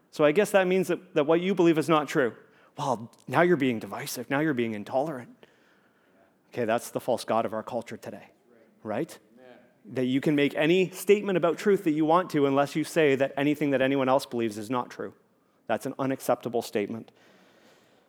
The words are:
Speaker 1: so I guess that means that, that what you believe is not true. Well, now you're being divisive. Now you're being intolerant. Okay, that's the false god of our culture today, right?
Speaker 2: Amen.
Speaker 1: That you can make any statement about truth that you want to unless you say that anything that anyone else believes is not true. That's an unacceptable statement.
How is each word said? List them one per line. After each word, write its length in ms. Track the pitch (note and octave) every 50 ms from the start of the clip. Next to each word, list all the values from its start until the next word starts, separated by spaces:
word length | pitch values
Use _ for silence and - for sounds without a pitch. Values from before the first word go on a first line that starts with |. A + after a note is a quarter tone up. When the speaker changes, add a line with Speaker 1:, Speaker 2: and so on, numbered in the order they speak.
| _ _
Speaker 1:
so 120 | - - D3+
I 60 | D3
guess 220 | D3+ G3 G#3 G3+
that 160 | - G3 F#3 F3+
means 180 | F#3 F#3+ F3 D3+
that, 260 | E3+ - - - -
that 120 | D#3 C#3+
what 140 | D3 D#3+ F3
you 160 | F3 F#3+ G3+
believe 200 | F3 F3 E3+ D#3+
is 120 | D#3+ D3+ E3
not 180 | D#3+ D3+ C#3+
true. 280 | - - D#3+ C3 A2 - - - _ _ _ _ _ _ -
Well, 320 | C#3+ C#3 A#2+ G2+ A#2+ A2+ - _ _
now 160 | - B2+ D3
you're 140 | F3 F3+ F3
being 240 | C3 C#3 B2+ A#2 G#2+
divisive. 500 | G#2+ G2 G2+ A#2 C#3 C#3+ - B2+ A#2 -
Now 80 | C#3 C#3
you're 160 | D#3 D#3+ C#3
being 200 | A#2+ A#2 A2+ A2
intolerant. 720 | G#2 G2+ G#2+ B2 C3 C#3+ E3 D3 B2 B2+ A3+ - _ - _ _ _ _ _ _ _ _ _ _ _ _ _ _ _ _ _ _ _ _ _ -
Okay, 100 | A#2+ A#2+
that's 260 | G#2+ A2 A#2+ - -
the 100 | - B2
false 240 | - - A#2 G#2 -
god 200 | - A2 A2+ A2+
of 60 | G2+
our 120 | G#2+ A2 G#2
culture 320 | - B2 A#2 A2 - A2+
today, 320 | G#2 - A#2 G#2 F#2 - - _ _ _ _ _ _ _ _ _ _ -
right? 340 | A2 G#2 A#2+ E3 D#3+ - - _ _ _
Speaker 2:
Amen. 240 | - B2+ B2+ A#2+ - _ _ _ _ _ - -
Speaker 1:
That 100 | C3 B2+
you 160 | B2+ B2+ C3+
can 160 | - E3 D3+
make 180 | C#3+ C#3+ C3+ -
any 360 | - D3+ D#3 F3 F#3+ F#3 -
statement 460 | - - - - G3+ G#3 G3+ G3+ F#3+
about 220 | E3+ D#3+ E3+ - -
truth 240 | - G#3+ G3 F#3
that 100 | - E3+
you 120 | D3+ D3+ D#3
want 260 | D3+ D#3+ F3+ F#3 -
to 160 | - D3+ C#3
unless 300 | C#3 C3+ C#3 C#3+ C#3 -
you 80 | D#3+ D3+
say 320 | - - E3+ D#3 C#3+ C3+
that 180 | B2+ C#3 C3 -
anything 360 | C#3 C#3 D3 D3 C#3+ D3+ C#3+
that 100 | C#3 B2+
anyone 260 | C3 C3 C#3 C#3 C3 C3
else 160 | C3 C#3 -
believes 320 | - - A#2+ A#2 A2 G2+
is 140 | A2 G#2 G#2+
not 180 | C3 B2 - -
true. 240 | - - G#2+ F#2+ - _ _ _ _ _ _ _ _ _ _
That's 180 | - A2 G#2+ -
an 100 | C3 B2+ -
unacceptable 640 | C#3 C3 C3+ - - - B2 - - B2 A2+ A#2
statement. 480 | A2+ - - A2 G#2 - A2+ A2+ - - _ _ _ _ _ _ _ _ _ _ _ _ _ _ _ _ _ _ _